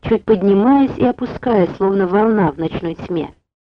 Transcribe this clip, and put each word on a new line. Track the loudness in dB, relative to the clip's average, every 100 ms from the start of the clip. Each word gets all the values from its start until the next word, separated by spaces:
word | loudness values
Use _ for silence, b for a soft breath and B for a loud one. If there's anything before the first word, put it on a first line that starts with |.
чуть | -2 -2
поднимаясь | 2 2 4 4 4 4 2 0
и |
опускаясь, | -2 -2 -8 -8 -2 0 0 0
словно | -2 0 0
волна | 2 2 2 0
в | -2
ночной | -6 -6 -8
тьме. | -10 -8 -8 -8 -14 _ _